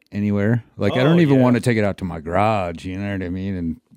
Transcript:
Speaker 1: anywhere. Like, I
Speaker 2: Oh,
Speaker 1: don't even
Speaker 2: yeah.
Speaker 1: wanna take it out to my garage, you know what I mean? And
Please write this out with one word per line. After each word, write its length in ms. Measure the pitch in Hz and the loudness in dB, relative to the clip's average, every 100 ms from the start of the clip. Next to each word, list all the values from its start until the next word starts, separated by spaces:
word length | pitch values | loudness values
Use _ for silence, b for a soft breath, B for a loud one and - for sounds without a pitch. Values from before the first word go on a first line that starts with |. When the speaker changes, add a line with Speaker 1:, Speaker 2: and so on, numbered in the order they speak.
| _ | _
Speaker 1:
anywhere. 500 | 101 104 101 104 120 - - | -4 -2 0 2 0 -4 -4
Like, 160 | 101 | -2
I 60 | 127 | 2
Speaker 2:
Oh, 40 | |
Speaker 1:
don't 160 | 135 170 | 2 4
even 160 | 156 135 | 4 4
Speaker 2:
yeah. 60 | |
Speaker 1:
wanna 180 | 123 120 | 4 2
take 180 | 123 110 | 2 2
it 60 | |
out 140 | 101 90 | 0 -2
to 60 | |
my 160 | 92 82 | -8 -8
garage, 640 | 76 90 107 107 90 82 | -4 0 2 2 -2 -6
you 120 | 92 92 | -10 -8
know 120 | 101 | -6
what 100 | 98 | -6
I 60 | 90 | -4
mean? 280 | 92 98 92 | -6 -4 -4
And 240 | 82 78 _ | -6 -8 _